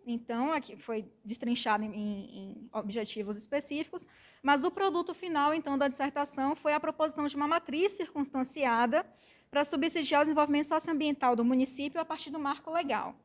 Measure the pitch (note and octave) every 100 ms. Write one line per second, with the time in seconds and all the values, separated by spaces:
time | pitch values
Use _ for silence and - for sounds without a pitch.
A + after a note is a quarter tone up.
0 | A#3+ A#3 A#3 A#3 C#4+ D#4 - F3 - A3
1 | G3 _ G#3 A#3+ A#3+ A#3+ A#3 G#3 G#3+ G#3
2 | G#3 G3+ G3 G3 G3 - A#3 A3 G#3 A3+
3 | G#3 G#3+ G3+ G#3 - C#4+ C#4+ C#4+ D#4+ F4+
4 | - - - - C4+ C#4+ F4 G4+ G4 E4+
5 | F4 E4 F#4 D4+ D4 D#4+ D4 C#4 C#4 C4
6 | C#4 C#4+ C#4+ - C4+ D#4 D4+ D4+ D#4 D#4
7 | D#4 D4+ D4 C#4+ D4 E4+ - D4 G4+ -
8 | E4 D4 C4+ C4 C4 D#4 C4 A#3 A#3+ D4+
9 | - - - - _ C#4+ D4 D4 E4 E4+
10 | C#4 D4 D4 D4+ D4 C#4+ D4+ D#4 E4+ D4+
11 | D4+ C#4+ B3 A#3 A#3 B3+ C4 - C#4 E4
12 | D#4+ D#4 C#4+ D4+ C#4 C#4 D#4+ E4+ C#4+ G#3+
13 | F3 -